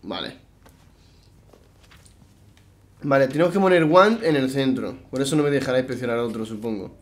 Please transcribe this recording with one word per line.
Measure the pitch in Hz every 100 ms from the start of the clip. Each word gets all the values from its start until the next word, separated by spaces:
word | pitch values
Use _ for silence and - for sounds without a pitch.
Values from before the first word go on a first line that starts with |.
Vale. | 85 95 64 - _ _ - _ _ _ - _ _ - _ - _ _ - - - _ - _ _ _ _ _ _ _
Vale, | 143 139 131
tenemos | 139 175
que | 185
poner | 190 180 160
Want | 170 202 226
en | 165 147
el | 131
centro. | 135 135 127 107 - -
Por | 131
eso | 135 151
no |
me | 147
dejará | 143 131 127
inspeccionar | 127 120 123 117
otro, | 120 110 110
supongo. | 110 113 107 92 -